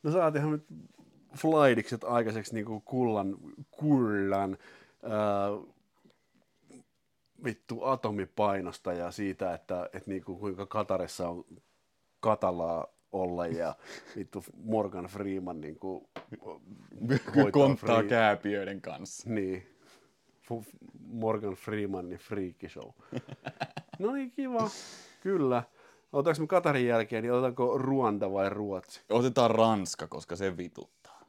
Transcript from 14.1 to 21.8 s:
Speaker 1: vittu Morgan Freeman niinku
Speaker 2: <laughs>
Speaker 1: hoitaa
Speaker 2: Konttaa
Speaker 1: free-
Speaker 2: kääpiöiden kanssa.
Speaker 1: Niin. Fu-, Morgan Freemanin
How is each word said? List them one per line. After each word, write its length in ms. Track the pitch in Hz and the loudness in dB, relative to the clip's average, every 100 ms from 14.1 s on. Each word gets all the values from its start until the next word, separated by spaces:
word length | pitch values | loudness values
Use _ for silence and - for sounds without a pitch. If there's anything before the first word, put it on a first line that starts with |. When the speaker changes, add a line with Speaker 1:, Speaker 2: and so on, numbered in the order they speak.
| - | -14
Speaker 1:
vittu 280 | 92 101 - - | -10 -12 -14 -14
Morgan 480 | 110 110 101 95 87 | -2 0 0 -4 -10
Freeman 540 | 98 98 95 87 82 | -6 -4 -4 -6 -8
niinku 500 | 76 80 95 92 - - - 113 104 - | -10 -10 -10 -10 -12 -20 -18 -16 -16 -16
Speaker 2:
<laughs> 760 | - - - - 113 135 - 143 | -18 -20 -20 -10 0 0 4 4
Speaker 1:
hoitaa 140 | 139 | 6
Speaker 2:
Konttaa 440 | 143 135 135 110 113 | 8 6 4 4 4
Speaker 1:
free- 100 | 104 | 4
Speaker 2:
kääpiöiden 720 | 117 110 101 101 104 95 98 | 6 6 4 0 -4 -4 -8
kanssa. 500 | 85 78 98 - 120 | -10 -12 -12 -12 -6
Speaker 1:
Niin. 360 | 110 95 92 92 _ - - _ _ _ _ - | -2 -2 -4 -10 _ -20 -20 _ _ _ _ -10
Fu-, 160 | 117 107 - - - | -10 -10 -20 -20 -20
Morgan 540 | - 117 110 107 104 | -14 -4 -2 -2 -4
Freemanin 640 | 92 - 107 | -8 -6 -4